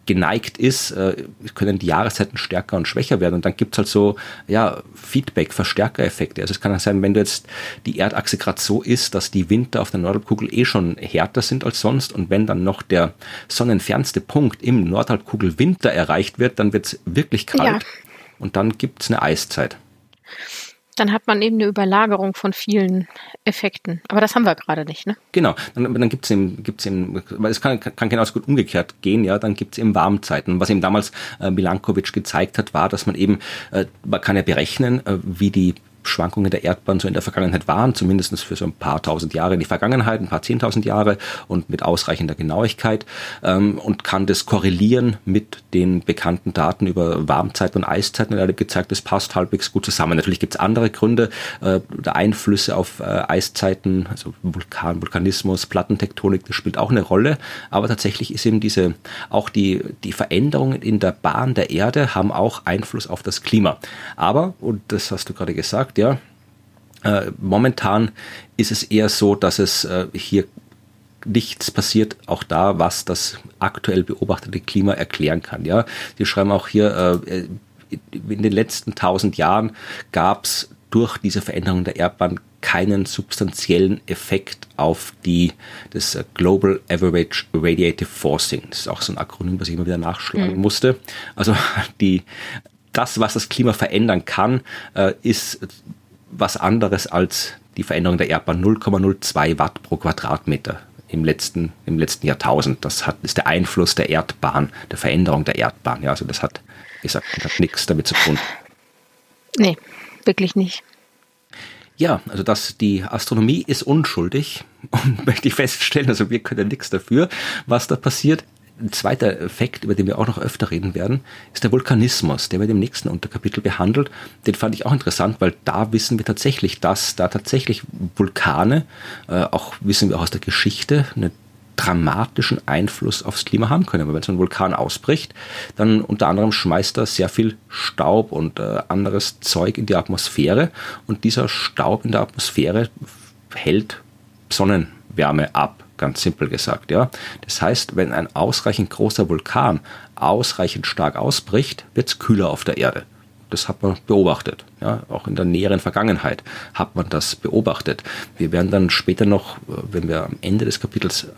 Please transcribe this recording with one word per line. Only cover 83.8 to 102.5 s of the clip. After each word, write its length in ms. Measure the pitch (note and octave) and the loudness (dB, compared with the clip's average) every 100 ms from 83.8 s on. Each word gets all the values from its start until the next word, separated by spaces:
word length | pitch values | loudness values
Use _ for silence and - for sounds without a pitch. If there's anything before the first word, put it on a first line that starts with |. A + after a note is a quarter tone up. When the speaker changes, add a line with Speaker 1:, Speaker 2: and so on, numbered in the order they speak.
| F#2+ G#2 - | 4 2 -4
Speaker 1:
Effekt 600 | F2 - F#2+ - - - - | -8 -2 -4 -4 -14 -14 -2
auf 360 | D#2+ E2 - - | 0 0 -6 -6
die, 280 | F2 E2+ F2 - - - - | 0 2 2 0 -16 -18 -12
das, 260 | - - - | -6 -4 -4
äh, 80 | - | -8
Global 460 | - F2+ F#2+ G2 F#2+ - | 0 4 4 4 0 0
Average 540 | F2 F2+ E2+ E2 - - | 0 2 2 0 -4 -4
Radiative 540 | D#2+ E2+ E2+ E2+ - - | 0 2 4 2 0 -6
Forcing. 540 | - C#2+ D2+ - - - | -4 -2 0 -2 -4 -8
Das 100 | - | -10
ist 80 | - | -8
auch 120 | - | -6
so 100 | - | -6
ein 60 | - | -6
Akronym, 420 | - - F2+ F#2 | -10 -6 -4 -4
was 80 | F#2 | -4
ich 60 | |
immer 120 | E2 F2 | -4 -2
wieder 120 | F2 | -2
nachschlagen 560 | E2+ F2 - A2 F#2 F#2 | -4 -6 -6 -2 -2 0
Speaker 2:
Mhm. 40 | |
Speaker 1:
musste. 360 | G#2 - B2+ B2+ - - - - | 0 2 2 0 -6 -16 -14 -2
Also 180 | G#2 G#2 - G#2 - - | 2 2 0 -4 -6 0
die, 220 | G2 F#2 - - - - - _ _ | 2 2 -2 -14 -14 -14 -16 _ _
das, 260 | - A#2+ - | -2 -2 0
was 160 | A2 | 0
das 140 | A2+ - | 0 -4
Klima 240 | - A#2+ | 2 2
verändern 520 | G#2 - G2+ A2+ F2+ | 2 0 2 2 2
kann, 360 | - - G#2 B2+ - - - | 0 0 2 0 -4 -16 -10
äh, 200 | - F#2+ - | 0 0 2
ist 360 | A#2 A2 - - F#2+ - - - _ - _ | 0 0 -2 -10 -14 -16 -20 -20 _ -20 _
was 260 | - F#2+ - | -2 -2 2
anderes 500 | - A2+ G2+ F#2+ - | 2 4 4 0 0
als 440 | F2 F#2 - - - _ - | 0 0 0 -8 -12 _ -10
die 60 | |
Veränderung 360 | - E2 F2 F2 | -4 0 2 2
der 120 | - | 0
Erdbahn. 300 | - - E2+ | 0 0 2
Null 180 | F#2+ G#2+ | 2 2
Komma 200 | G#2+ G2 | 2 2
null 180 | F#2+ F#2+ | 2 2
zwei 380 | - - D3 E3 | -2 0 0 0
Watt 240 | D3 - | -2 -4
pro 140 | - - | -6 -2
Quadratmeter 840 | - - - - - C#2 - - - - - | -2 -2 -4 -4 -2 -4 -4 -10 -16 -20 -8
im 160 | D#2+ | -2
letzten, 480 | D#2+ - - F2 E2 - - | 0 0 -2 -4 -4 -6 -4
im 120 | D#2+ | -2
letzten 280 | D#2 - D2 | -2 -2 -2
Jahrtausend. 560 | C2+ - | -2 0